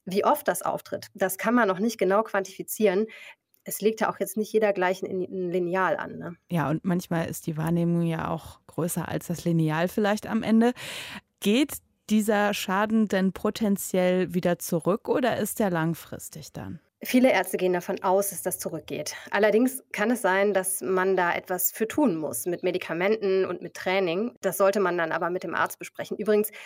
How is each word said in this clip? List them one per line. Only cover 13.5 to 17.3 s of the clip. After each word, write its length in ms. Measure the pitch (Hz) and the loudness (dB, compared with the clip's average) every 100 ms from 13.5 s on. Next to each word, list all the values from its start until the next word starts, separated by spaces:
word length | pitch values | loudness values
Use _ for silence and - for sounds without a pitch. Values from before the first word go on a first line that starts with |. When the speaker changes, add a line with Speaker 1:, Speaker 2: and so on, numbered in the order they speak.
| - 220 196 - 185 180 185 180 | 0 0 0 0 2 4 2 0
Speaker 2:
wieder 240 | 175 175 170 | 0 0 0
zurück 500 | - 170 170 214 - | -2 -2 0 0 0
oder 300 | 262 247 160 | 0 2 0
ist 220 | 208 - | -2 0
der 100 | 208 | 0
langfristig 840 | 175 160 160 - - - 160 - | 2 0 -2 -8 -14 -14 -16 -14
dann? 280 | - 98 - _ _ | -12 -12 -14 _ _
Speaker 1:
Viele 300 | - 254 254 | 0 4 6